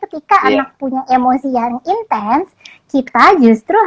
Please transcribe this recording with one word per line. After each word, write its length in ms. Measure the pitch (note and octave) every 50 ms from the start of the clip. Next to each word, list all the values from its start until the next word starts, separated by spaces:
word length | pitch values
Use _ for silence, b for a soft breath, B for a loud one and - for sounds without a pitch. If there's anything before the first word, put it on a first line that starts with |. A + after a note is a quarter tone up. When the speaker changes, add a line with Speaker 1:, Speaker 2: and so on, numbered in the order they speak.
| -
Speaker 1:
ketika 320 | - - D#4 - - G#4 F#4 -
Speaker 2:
Iya. 220 | C4+ C4+ C4+ C4+
Speaker 1:
anak 20 | - _ -
punya 200 | C#4 C4 C4 C4 C4 -
emosi 400 | B3+ B3+ B3 B3+ B3+ C4+ C4+ C#4 B3+
yang 260 | A#3+ A3+ A#3+ A#3+ B3+ - D#4+
intens, 640 | G4 A#4 A4 - - A3 G#3 G#3 A#3+ D4+ F#4+ - _ B B B B B B _
kita 480 | - C#4 B3+ - - A#3+ C#4+ F4 G4+ E4
justru 380 | B3 A3+ A3 A3 - - F4+ A4 G4+